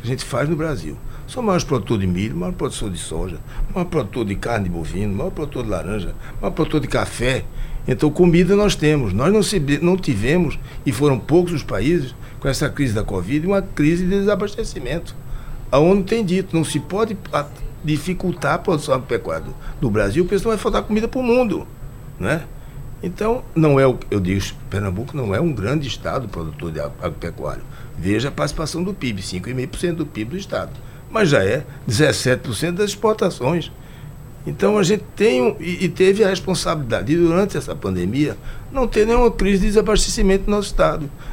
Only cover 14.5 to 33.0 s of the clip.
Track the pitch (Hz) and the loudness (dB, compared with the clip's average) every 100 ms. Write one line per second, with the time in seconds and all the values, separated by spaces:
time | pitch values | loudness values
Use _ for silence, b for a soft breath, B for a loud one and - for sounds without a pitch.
14.5 | - 214 - 127 165 - - B B B | -4 -6 -6 -4 -4 -6 -10 B B B
15.5 | B - 131 165 196 180 226 190 185 190 | B 0 4 6 4 4 0 2 0 0
16.5 | 165 151 151 - 190 226 214 - 147 147 | 0 0 -2 -2 -2 -2 -2 -4 -4 -4
17.5 | - - - 147 151 - 180 185 175 139 | -8 -10 -6 -2 0 0 -2 -2 -2 0
18.5 | 175 - 156 - 131 127 117 - 80 - | 0 0 0 0 -2 0 -4 -2 -6 -6
19.5 | - B B 131 104 101 127 180 196 226 | -10 B B 0 2 2 2 2 0 0
20.5 | 214 254 214 202 214 226 262 254 247 240 | 0 0 -2 0 0 0 -2 2 4 2
21.5 | - - - - - - - 92 160 - | -2 -6 -12 -14 -14 -14 -4 -2 -2 -4
22.5 | - B B - - 180 175 214 247 - | -14 B B -12 -8 -8 -2 -2 -2 -2
23.5 | 165 156 135 135 107 - 104 90 98 - | 2 6 6 6 4 0 0 2 0 -2
24.5 | - - 98 101 92 143 147 117 113 170 | -8 -6 -2 -2 -4 -4 -4 -2 0 0
25.5 | 120 98 151 135 - 82 110 110 87 80 | 0 0 -2 -2 -6 -4 -4 -4 -6 -8
26.5 | 73 85 76 71 - 87 76 85 - 71 | -6 -6 -6 -6 -6 -6 -6 -8 -6 -6
27.5 | 62 - B B - 85 107 135 143 147 | -6 -10 B B -6 0 0 0 -2 -2
28.5 | - 156 160 185 196 127 98 92 92 107 | -2 -4 -4 -4 -4 -4 -4 -6 -6 -6
29.5 | 127 123 - 175 170 147 107 113 180 - | -6 -6 -4 -4 -2 -6 -6 -6 -8 -6
30.5 | 104 87 - B B B 226 190 139 95 | -6 -6 -10 B B B 2 4 6 4
31.5 | 131 - B - 107 151 107 127 127 - | 0 -4 B -4 4 4 4 2 0 0
32.5 | 104 165 175 208 - | -2 -2 0 -2 0